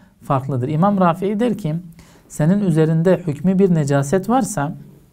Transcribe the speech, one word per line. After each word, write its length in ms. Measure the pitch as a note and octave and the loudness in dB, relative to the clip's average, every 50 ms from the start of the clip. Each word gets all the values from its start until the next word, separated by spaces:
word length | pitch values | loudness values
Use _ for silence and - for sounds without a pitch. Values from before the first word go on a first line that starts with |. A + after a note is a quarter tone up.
| - _ _ _ - | -20 _ _ _ -6
farklıdır. 440 | - D3 C3 C3 C3+ C#3+ B2 B2 C#3 | -2 -2 -2 -2 -4 -4 -4 -4 -2
İmam 320 | D#3 D3+ F3+ G3+ G#3 F#3+ | 0 2 2 2 2 2
Rafi 400 | F#3 E3+ E3 F#3 G3 F#3+ A3 G3+ | 2 2 2 0 -2 -4 -2 0
der 180 | A#3+ B3 G#3 G3 | -2 -2 -2 -4
ki, 180 | - D#3 D#3 E3+ F3+ - - - - - - - _ _ | -4 -6 -6 -6 -8 -12 -18 -20 -20 -20 -20 -20 _ _
senin 320 | - - D3+ D#3+ G3 G#3 | -4 -2 0 2 2 2
üzerinde 640 | G#3 F#3 D3+ D#3+ D#3+ D#3 E3 D#3+ E3 F#3+ F3+ E3 F3 E3 | 2 2 2 2 2 2 2 2 2 2 2 0 0 -4
hükmü 320 | C3+ - - F3+ F#3+ F#3 | -6 -2 0 0 2 4
bir 160 | G3+ F#3 F3 | 4 4 2
necaset 540 | D#3+ D3 C3+ C#3+ C#3 C#3 - - F#3 F#3 - | 2 0 2 0 0 0 0 -2 -2 0 0
varsa, 460 | A#3 C4+ A3+ - - D3+ C#3+ D3+ D3 - - - - - - _ | 0 0 0 -2 -4 -4 -4 -6 -6 -10 -16 -20 -20 -20 -20 _